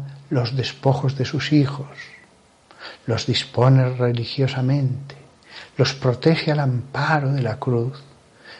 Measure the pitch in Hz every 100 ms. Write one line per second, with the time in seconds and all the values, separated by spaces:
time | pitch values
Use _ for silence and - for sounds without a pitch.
0 | - - - 139 117 131 113 - 139 127
1 | 135 - 127 139 - 151 135 - 135 -
2 | - - - _ _ _ _ - - -
3 | - 107 - 123 - - 127 135 127 127
4 | 123 120 117 - 131 135 127 143 127 117
5 | - - - _ - - - - 127 -
6 | 131 120 160 165 - 151 139 120 - 131
7 | 143 151 135 139 117 104 - 120 120 135
8 | - - _ _ -